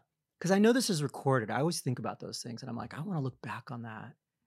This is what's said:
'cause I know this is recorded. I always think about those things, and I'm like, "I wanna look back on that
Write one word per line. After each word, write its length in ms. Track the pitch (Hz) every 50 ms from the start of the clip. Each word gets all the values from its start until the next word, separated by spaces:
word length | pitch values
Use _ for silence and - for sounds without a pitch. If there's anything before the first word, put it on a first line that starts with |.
| - _ _ _ _ _ _ _
'cause 120 | - 170
I 80 | 190 196
know 140 | 208 233 240
this 160 | 269 220 -
is 120 | 196 147
recorded. 480 | 147 131 - - - 139 131 127 110 101
I 100 | 113 120
always 200 | 143 175 170 -
think 160 | - 139 123 -
about 220 | 110 - 95 -
those 220 | - - 113 -
things, 200 | - 120 120 110
and 80 | - -
I'm 60 | 117
like, 180 | 117 113 120 -
"I 80 | -
wanna 200 | 156 208 190 156
look 200 | 131 131 - _
back 300 | - 117 104 120 - -
on 120 | 135 117 117
that 300 | 113 110 107 104 120 147 _ _ _ _ _ _